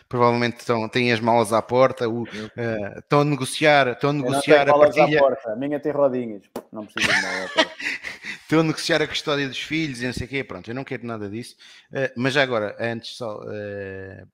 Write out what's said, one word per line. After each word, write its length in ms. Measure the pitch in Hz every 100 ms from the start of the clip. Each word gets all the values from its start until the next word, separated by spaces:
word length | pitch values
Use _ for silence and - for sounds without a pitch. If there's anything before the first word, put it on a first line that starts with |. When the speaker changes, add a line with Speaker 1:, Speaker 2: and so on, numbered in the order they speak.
| -
Speaker 1:
provavelmente 500 | 123 120 120 120 113
estão, 280 | - 117 110
têm 220 | 131 123
as 80 | 113
malas 320 | 117 117 104
à 100 | 110
porta, 440 | - 123 131 113 117
o, 180 | 117 113
Speaker 2:
Eu. 160 | 104 107 123
Speaker 1:
eh, 420 | 117 107 101 -
estão 220 | - 147
a 40 |
negociar, 640 | 147 139 131 - 156 143 131
estão 180 | 117 143
a 20 |
Speaker 3:
Eu 60 | 147
não 60 | 127
Speaker 1:
negociar 360 | 139 143 151
Speaker 3:
tenho 100 | 143
Speaker 1:
a 40 | 147
Speaker 3:
malas 180 | 147 139
à 40 |
Speaker 1:
partilha. 200 | 147 151
Speaker 3:
porta, 320 | 139 120 113
a 40 | 110
minha 240 | 143 147
tem 120 | 151
rodinhas, 500 | 139 139 123 120 101 _ - -
não 140 | 110
precisa 300 | 107 - -
de 80 | -
mala 220 | - 95
à 40 | 92
porta. 220 | - -
Speaker 1:
<laughs> 100 | - - - - - - -
Estão 160 | - 156
a 20 |
negociar 380 | 160 147 - 156
a 80 | 151
custódia 400 | - 156 143 139
dos 100 | 123
filhos 440 | - 156 156 123
e 40 | 127
não 60 |
sei 140 | 117 120
o 40 |
quê, 140 | 135
pronto, 260 | - 92 104
eu 40 |
não 100 | 127
quero 220 | 131 123 117
nada 240 | 110 101
disso. 260 | 110 120 - - - _
Eh, 220 | 139 131
mas 200 | 117 131
já 80 | 143
agora, 340 | 131 117 104 101
antes 380 | 117 113 - -
só, 240 | 117 104 113
eh, 760 | 104 104 101 98 95 95 98 98